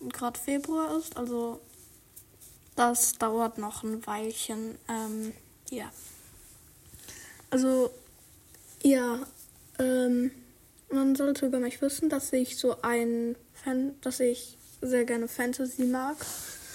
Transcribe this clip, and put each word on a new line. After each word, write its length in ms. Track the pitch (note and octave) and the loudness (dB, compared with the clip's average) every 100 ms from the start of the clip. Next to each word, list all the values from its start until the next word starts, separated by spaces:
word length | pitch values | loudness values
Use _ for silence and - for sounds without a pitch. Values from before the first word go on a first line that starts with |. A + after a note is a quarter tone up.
| B3 | -12
grad 280 | - A#3+ A#3+ | -6 -6 -4
Februar 580 | - C#4 C#4+ D#4+ D#4+ D#4 | -2 -2 0 -2 0 -2
ist, 180 | D#4+ - | -4 -6
also 440 | A#3+ A#3+ A#3 A#3 - - - - - - - - - - - - | -4 -2 -4 -6 -14 -20 -20 -20 -20 -20 -20 -20 -20 -20 -10 2
das 380 | A#3+ A#3+ - | 2 4 2
dauert 440 | B3 A3 A3 A#3 A#3 | 2 0 2 0 -2
noch 240 | G#3+ - | -8 -6
ein 240 | A3 A3 A3+ | -6 -6 -4
Weilchen, 720 | G#3 A3 A3+ - A3 A3 A3+ - | -4 -4 -6 -6 -6 -6 -10 -8
ähm, 460 | A3+ A3 A3 A3 A3 - - - | -6 -4 -6 -8 -10 -18 -18 -10
ja. 180 | B3 G#3 - - - - - - - - - - - - - - - - | -10 -10 -14 -20 -20 -20 -20 -20 -20 -20 -20 -20 -20 -18 -18 -18 -18 -2
Also, 400 | C4 C4 C4 B3 - - - - - - - - - | 2 4 4 2 0 -20 -20 -20 -20 -20 -20 -20 2
ja, 340 | C#4 C4 B3 A#3+ C4+ - - - - - | 6 6 4 -2 -6 -14 -20 -20 -12 0
ähm, 500 | B3+ B3+ B3 B3 B3+ - - - - _ - | 2 4 4 4 2 -2 -20 -20 -20 _ -2
man 240 | C4+ C4+ C4+ | 2 4 4
sollte 320 | C#4+ C#4 C4+ | 2 2 2
über 100 | B3+ | 2
mich 240 | B3 - | 0 0
wissen, 260 | C#4 C#4 D#4+ | -2 2 0
dass 240 | C#4+ - | 0 0
ich 220 | C4 B3+ - | 0 0 0
so 200 | B3+ - | 0 2
ein 520 | A#3+ A#3 A#3 A#3 A#3 A#3+ - | 2 2 2 0 0 -4 -10
Fan-, 440 | - - B3+ C4+ C#4 | -10 -2 0 0 -2
dass 180 | C4 B3+ | -6 0
ich 400 | B3+ A#3+ - - - - | 2 0 -6 -18 -20 -8
sehr 260 | B3+ B3+ A#3+ | 0 2 2
gerne 220 | A#3 A#3 | 0 -2
Fantasy 580 | - B3 B3+ C4 - B3 | -2 -2 -2 -4 0 0
mag. 320 | B3+ C4 D4+ - - - - - | 2 -2 -4 -8 -10 -12 -14 -16